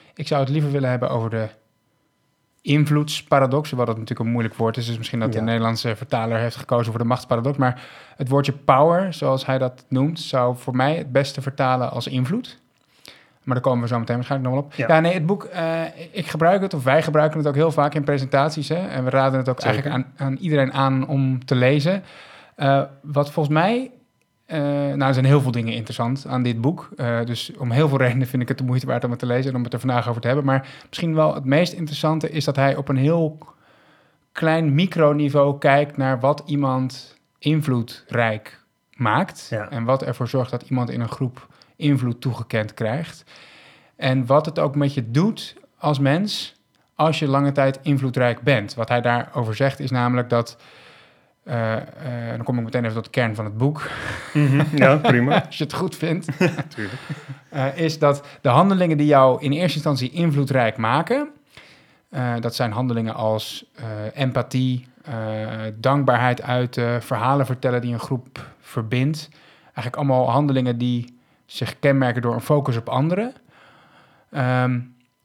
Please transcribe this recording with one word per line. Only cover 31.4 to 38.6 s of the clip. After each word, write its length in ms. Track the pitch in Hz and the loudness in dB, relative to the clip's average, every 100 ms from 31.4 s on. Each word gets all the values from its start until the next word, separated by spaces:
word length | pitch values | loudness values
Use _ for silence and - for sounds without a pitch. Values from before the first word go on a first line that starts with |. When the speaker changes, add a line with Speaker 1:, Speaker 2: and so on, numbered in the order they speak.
| 131 | 2
Speaker 1:
meest 280 | 143 175 | 2 2
interessante 560 | 175 151 147 156 156 156 | -2 -8 -4 -2 0 -2
is 140 | 160 143 | -2 -2
dat 100 | 139 | 2
hij 200 | 139 139 | 2 0
op 120 | 139 | -2
een 80 | 135 | 0
heel 420 | 135 170 156 156 - _ _ _ _ _ _ _ _ | 2 2 0 -4 -16 _ _ _ _ _ _ _ _
klein 420 | - 160 160 160 139 | -2 0 2 2 2
microniveau 800 | 185 170 151 147 147 143 143 143 | 2 4 4 4 2 4 2 2
kijkt 400 | 147 139 147 - | 4 4 2 -2
naar 220 | 131 127 | -2 2
wat 240 | 135 151 - | 0 0 -2
iemand 720 | 143 139 127 131 - - _ _ _ | -2 0 0 -2 -6 -16 _ _ _
invloedrijk 1200 | 147 156 147 123 113 - - 120 113 110 - - | 0 0 2 -2 -4 -10 -6 0 0 -2 -8 -20